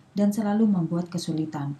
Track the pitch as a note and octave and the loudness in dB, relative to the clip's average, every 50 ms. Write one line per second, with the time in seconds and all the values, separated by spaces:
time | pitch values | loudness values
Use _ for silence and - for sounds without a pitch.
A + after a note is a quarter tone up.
0 | - _ - F#3+ G3+ G#3 G#3 A#3 G#3 G3+ G#3 G#3+ A3+ G#3+ G3 F3+ E3 D#3+ E3+ E3+ | -20 _ -2 0 2 2 2 0 0 0 2 4 4 4 4 2 2 0 0 -2
1 | F3+ - - F3 - - D#3 D#3 D#3 D#3 - D3 C#3 C#3+ C#3+ | -4 -4 -6 -6 -4 -4 -2 -2 -2 -4 -4 -6 -6 -6 -6